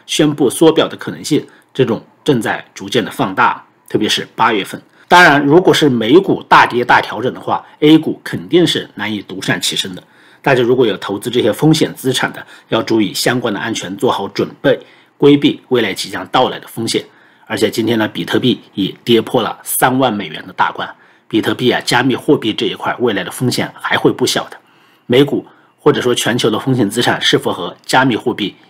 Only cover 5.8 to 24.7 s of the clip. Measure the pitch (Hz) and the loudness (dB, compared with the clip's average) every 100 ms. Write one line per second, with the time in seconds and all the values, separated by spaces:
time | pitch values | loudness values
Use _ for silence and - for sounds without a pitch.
5.8 | 147 120 110 165 190 107 - 160 117 120 | 4 2 4 4 4 0 4 4 4 2
6.8 | 123 127 - 98 127 - - 101 - - | 2 2 0 -4 -6 -6 -4 -6 -6 2
7.8 | 151 160 - - - 107 90 165 165 - | 6 6 4 -6 -8 -10 0 2 2 0
8.8 | - - 104 104 - 95 - 104 - - | -6 -10 -8 -8 -10 -8 -4 -4 -4 -6
9.8 | 98 90 - _ _ _ - 127 117 127 | -8 -12 -18 _ _ _ 0 2 2 2
10.8 | 117 92 - 101 120 117 110 104 151 151 | 2 0 -6 -8 -4 -2 0 2 2 2
11.8 | 131 - 131 127 - - - - - 113 | 0 -4 -4 -2 -4 -8 -18 -20 -6 -4
12.8 | 110 113 101 - 135 123 120 98 113 107 | 0 0 0 -2 -2 -2 -2 -4 -6 -8
13.8 | 87 98 120 98 101 - - - 143 117 | -10 -4 -2 -2 -4 -4 -6 -2 0 0
14.8 | - _ _ - 139 143 143 - - 123 | -4 _ _ 2 4 4 2 -2 -2 -2
15.8 | 104 92 92 101 95 135 107 - - - | -2 -4 -8 -10 -2 0 0 -2 -12 -8
16.8 | 113 - - _ _ _ - 104 107 104 | -4 -4 -6 _ _ _ -10 -2 -2 0
17.8 | 110 113 107 - 82 110 127 107 - - | -2 0 -2 -4 -4 0 0 -2 -4 -6
18.8 | 92 - - 113 107 127 101 - - - | -6 -4 0 0 2 -2 -2 -8 -8 -2
19.8 | 135 127 131 104 92 78 95 - 87 - | 0 2 0 -2 -8 -12 -10 -4 -4 -4
20.8 | 90 - _ _ _ 107 98 107 123 - | -10 -12 _ _ _ -2 -2 -2 0 0
21.8 | - 120 127 117 - 143 113 101 104 90 | 0 0 2 0 2 0 0 -4 -4 -4
22.8 | - - 117 95 85 - 127 - 104 - | -8 -2 -2 -2 -6 -4 -4 -2 -6 -8
23.8 | - - 139 104 120 - - - _ | -6 0 0 0 -2 -2 -6 -14 _